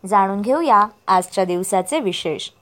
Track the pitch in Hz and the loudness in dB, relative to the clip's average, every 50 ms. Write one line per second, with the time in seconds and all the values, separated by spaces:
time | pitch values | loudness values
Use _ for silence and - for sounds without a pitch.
0 | - 185 208 202 196 190 196 202 208 233 262 311 339 285 226 202 208 - - _ | -4 2 2 2 2 2 0 -4 -2 0 0 0 2 4 4 4 4 2 -2 _
1 | _ - 190 190 180 - - - 190 180 180 175 190 - 208 185 185 - 294 320 | _ 0 2 2 0 0 -2 -2 -2 0 -2 -4 -2 0 0 -2 0 0 -4 -2
2 | 262 190 175 - - 170 151 - - - _ _ | -2 -2 -4 -4 -6 -6 -6 -6 -8 -14 _ _